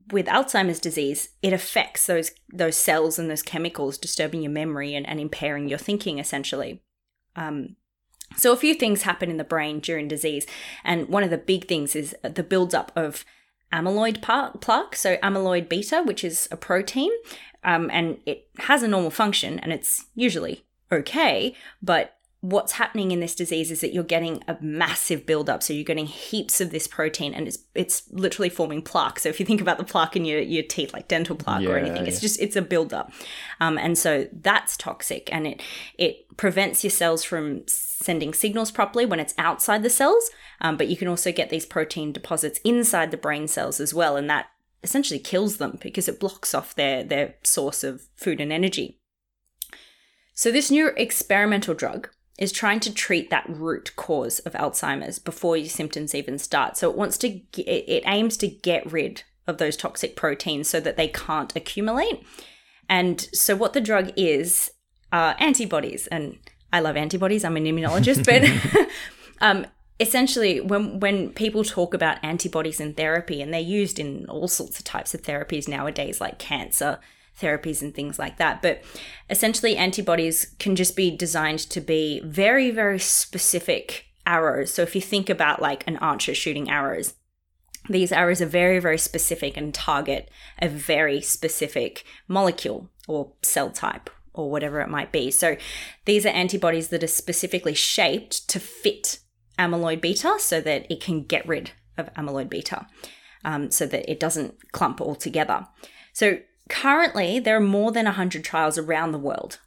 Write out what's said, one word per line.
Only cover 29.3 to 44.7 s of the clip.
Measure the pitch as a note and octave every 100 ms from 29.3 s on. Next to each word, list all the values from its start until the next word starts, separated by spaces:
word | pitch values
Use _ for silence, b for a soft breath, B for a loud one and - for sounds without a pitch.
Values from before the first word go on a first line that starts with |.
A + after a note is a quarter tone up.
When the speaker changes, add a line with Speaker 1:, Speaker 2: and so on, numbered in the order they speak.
| D#3+
Speaker 1:
you |
think | F#3+ G#3+
about | F3 E3
the |
plaque | F3+ F#3 D#3+ F#3+
in |
your, | D#3+ D3+
your | - D#3
teeth, | D3+ - -
like | - -
dental | E3 E3+ D3+
plaque | - -
or | - -
Speaker 2:
Yeah, |
Speaker 1:
anything, | E3+ - F3+
it's | F3+
Speaker 2:
yeah. |
Speaker 1:
just, | G#3+ -
it's | G#3 G3+
a |
buildup. | F3 F3 E3 - - B B B B B
Um, | E3 D#3
and | E3+ E3
so | E3 C#3+ -
that's | E3 F#3+ G#3 - -
toxic, | - - - - -
and | D#3+ D#3
it, | - B B B B
it | E3+ - _ -
prevents | G3+ F3+ G3 G3
your | G3+
cells | - E3+ E3
from | - E3 D3+ C3+ -
sending | - - - - E3 D3+
signals | D#3 G#3+ A3 A3
properly | - B3 A#3+
when | A#3+ E3
it's | D3 -
outside | E3 - - G#3+
the | A#3
cells. | A#3 C#4 A4+ A4+ B B B
Um, | E3 D#3
but | D3+
you | F3
can | F3+
also | F3 F3+
get | E3+ -
these | D#3+ -
protein | E3+ D#3 E3 D3+
deposits | - - D#3+ D3+ -
inside | A3 A#3+ A#3 F3 D#3+
the | D#3
brain | D3+ D3 D#3
cells | - C3 C#3
as | D3
well. | D#3+ D#3+ C#3+
And | D3
that | D3 - _ _